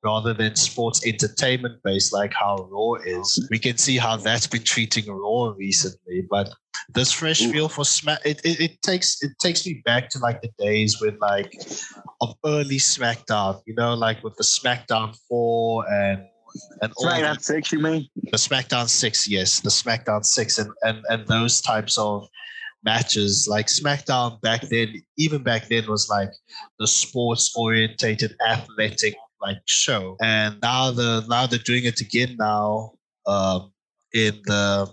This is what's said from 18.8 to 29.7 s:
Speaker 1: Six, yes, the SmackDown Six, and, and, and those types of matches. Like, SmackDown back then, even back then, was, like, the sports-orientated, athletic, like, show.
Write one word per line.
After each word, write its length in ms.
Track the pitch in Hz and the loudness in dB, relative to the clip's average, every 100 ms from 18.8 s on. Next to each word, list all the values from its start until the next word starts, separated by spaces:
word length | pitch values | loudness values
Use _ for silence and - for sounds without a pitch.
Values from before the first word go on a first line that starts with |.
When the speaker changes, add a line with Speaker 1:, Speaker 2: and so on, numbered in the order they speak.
| 120 | 2
Speaker 1:
Six, 400 | - 123 - - | 2 2 0 0
yes, 320 | 98 95 - | 2 2 2
the 100 | 101 | 2
SmackDown 540 | - 123 113 - 107 | 0 0 -2 0 0
Six, 340 | 104 - 107 - | 2 0 0 0
and, 120 | 104 - | -2 -2
and, 200 | 113 110 - | -2 -2 -2
and 180 | 113 107 | -4 0
those 340 | 113 117 - | 0 2 2
types 380 | - 110 107 - | 2 0 0 0
of 300 | 107 104 101 - - - - - | 0 -2 -6 -18 -18 -14 -16 -6
matches. 600 | 107 113 123 110 101 98 - | 0 0 2 0 2 2 2
Like, 160 | 104 107 | 0 2
SmackDown 720 | - 147 143 - 127 120 117 | 0 0 -2 0 0 0 -2
back 220 | 113 113 | 0 0
then, 320 | 131 117 113 113 _ - | 0 0 0 -4 _ -2
even 240 | 156 151 | 0 0
back 260 | 123 113 - | 0 -2 0
then, 180 | 117 110 | -2 0
was, 200 | 107 - | -2 0
like, 220 | 104 95 - _ - - _ | 0 -2 -6 _ -20 -20 _
the 80 | 107 | 0
sports-orientated, 1500 | - - 123 120 117 - 120 113 113 110 - 117 110 110 - 113 | 0 0 -2 0 2 0 0 2 2 2 0 -2 0 -4 0 0
athletic, 680 | 113 - - 110 - 107 104 - _ | 0 -4 -2 -2 0 -2 -4 -20 _
like, 180 | 101 101 | -8 -6
show. 500 | - | -2